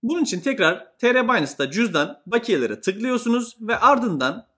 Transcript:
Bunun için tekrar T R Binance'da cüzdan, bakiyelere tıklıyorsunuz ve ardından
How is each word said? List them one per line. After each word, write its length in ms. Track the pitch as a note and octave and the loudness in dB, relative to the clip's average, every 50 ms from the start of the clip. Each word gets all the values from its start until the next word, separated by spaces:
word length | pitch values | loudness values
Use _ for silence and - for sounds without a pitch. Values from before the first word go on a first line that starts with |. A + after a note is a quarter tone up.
| - | -2
Bunun 200 | A#3 D#4+ F4 D4+ | -2 0 0 0
için 160 | - - F3+ | -2 -2 -4
tekrar 580 | - C#4 C4+ - F#3 D#3+ F3+ - - - _ _ | -2 -4 0 2 2 2 2 0 -6 -20 _ _
T 160 | - A#3+ B3 | 0 2 4
R 100 | B3+ B3+ | 4 2
Binance'da 480 | A3+ B3+ G#3 D3+ - - - C#3+ C3+ | 2 2 0 0 -2 -2 -4 -4 -4
cüzdan, 500 | C#3+ G3+ A#3+ A3 E3+ D#3 D3 - C4 - _ | 0 0 0 0 2 0 -2 -2 -4 -16 _
bakiyelere 560 | F3+ G3 A#3 A#3 - G3+ D3 B2 A2 G#2 - | -4 -4 -2 0 0 0 0 0 -2 -4 -4
tıklıyorsunuz 760 | - - F#3+ G#3 A3+ B3+ B3+ A#3+ A#3 A#3+ A#3 B3 A#3+ A#3 - _ | -4 -6 -4 -4 -4 -2 -2 -2 0 0 0 0 -2 -6 -12 _
ve 180 | A3+ G#3+ A#3 - | -4 -4 -2 4
ardından 680 | A3 B3+ C#4+ A#3+ A#3 A#3 E3+ C#3 B2+ C3 F3 A3+ - _ _ | 4 4 4 4 2 -2 -2 0 -2 -2 -2 -4 -12 _ _